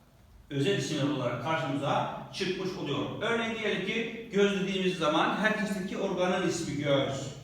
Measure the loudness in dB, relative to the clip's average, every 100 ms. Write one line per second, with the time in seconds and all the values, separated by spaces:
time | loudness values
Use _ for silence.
0 | -20 -20 -20 -20 -6 0 2 2 0 0
1 | 0 0 -2 -2 -2 -2 0 -2 0 0
2 | 0 -4 -10 -4 -2 -2 -4 -4 -4 -2
3 | -2 -2 0 0 0 -2 -2 -2 -2 -2
4 | -2 -6 -2 4 4 4 0 0 0 2
5 | 2 4 4 2 2 2 -2 -2 -4 -2
6 | -2 0 2 2 2 0 -2 -2 2 2
7 | 2 -2 -6 -10